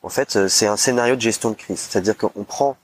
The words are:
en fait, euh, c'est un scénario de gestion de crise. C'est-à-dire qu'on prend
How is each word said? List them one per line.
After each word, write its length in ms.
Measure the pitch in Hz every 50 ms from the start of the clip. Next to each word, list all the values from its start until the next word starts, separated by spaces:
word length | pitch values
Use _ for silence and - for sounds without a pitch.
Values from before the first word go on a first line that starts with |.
| _
en 60 | 117
fait, 280 | - - 139 - -
euh, 120 | 104 98 95
c'est 180 | 92 - -
un 100 | 104 104
scénario 400 | 101 - - 127 120 120 120 127
de 40 | 131
gestion 300 | 113 113 107 - - 120
de 40 | 107
crise. 240 | - - - 98 87
C'est-à-dire 380 | - - - 107 90 101 -
qu'on 280 | - - - - - 104
prend 320 | - - - 143 139 135 _